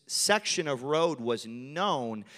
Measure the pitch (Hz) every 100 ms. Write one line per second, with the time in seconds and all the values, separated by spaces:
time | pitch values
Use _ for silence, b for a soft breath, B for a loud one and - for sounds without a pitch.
0 | - - - 208 - - 156 131 135 156
1 | 170 143 117 113 113 120 131 156 202 151
2 | 117 110 98